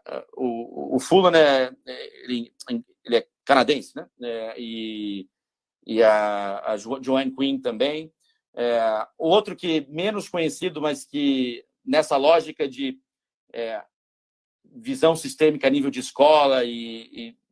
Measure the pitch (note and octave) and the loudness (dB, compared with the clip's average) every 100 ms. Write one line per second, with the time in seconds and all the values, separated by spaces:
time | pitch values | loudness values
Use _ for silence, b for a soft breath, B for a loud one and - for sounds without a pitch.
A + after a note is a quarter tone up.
0 | - - - - B2+ A#2 A#2+ - D2 B2+ | -12 -12 -12 -6 -4 -4 -10 -10 -2 -2
1 | - F#3 F3+ E3 D3+ C3+ B2+ C3+ - B2+ | 4 6 6 6 6 4 0 -6 -16 -14
2 | - - B2 B2 A#2 _ - A#2+ - _ | -14 -16 -6 -6 -6 _ -8 -8 -8 _
3 | A#2 A#2 - _ - C3+ A#2 C#3 - D3+ | 0 0 0 _ 2 2 4 -2 -4 -18
4 | - _ A#2+ A#2 A2 A#2 A#2 A2+ A2 G#2+ | -18 _ -10 -8 -10 -12 -12 -10 -10 -8
5 | G#2 G2+ F#2+ _ _ _ _ _ - A2+ | -8 -8 -12 _ _ _ _ _ -4 4
6 | A2 G#2+ G#2 G2+ G2+ G2+ - G#2+ A2 C3+ | 6 4 0 -2 -6 -6 -6 -6 -6 -8
7 | C3 C3 C3 C3 C#3 C3+ C3 A2 C#3 D#3 | -2 -2 -2 -2 -2 -2 -4 -2 -2 -2
8 | D#3+ _ _ _ _ - A#2+ A#2 A2+ G#2+ | -12 _ _ _ _ -4 -2 0 0 -2
9 | - _ D#3+ G3+ G#3 E3+ F3+ D#3+ C#3 D3+ | -6 _ 2 2 2 -8 -2 -2 -4 -4
10 | G3 G#3 - F3 D#3 - F3+ D#3 D3+ C#3 | -4 -4 -6 -4 -4 -4 -8 -4 -4 -4
11 | - D3 C#3+ C3+ B2 A#2 _ _ C3 D3 | -8 -2 0 0 -2 -6 _ _ 0 0
12 | D3+ C#3+ C#3+ E3 D#3 D3+ C#3 B2+ C3+ C3 | 2 2 4 4 2 -6 -6 -4 -8 -8
13 | _ _ _ _ _ A#2 A2+ A2 - _ | _ _ _ _ _ -10 -8 -8 -14 _
14 | _ _ _ _ _ _ _ B2 A#2 C3+ | _ _ _ _ _ _ _ -14 -10 2
15 | D#3+ E3 D#3+ - D#3 D3+ C#3 C#3+ C#3 B2+ | 2 2 -6 2 2 4 2 2 0 -4
16 | - - D3 D#3 C#3+ C3 A#2+ A#2 A#2 A2+ | -8 4 6 8 6 2 0 -6 -10 -12
17 | A2+ - A#2 _ _ | -14 -16 -16 _ _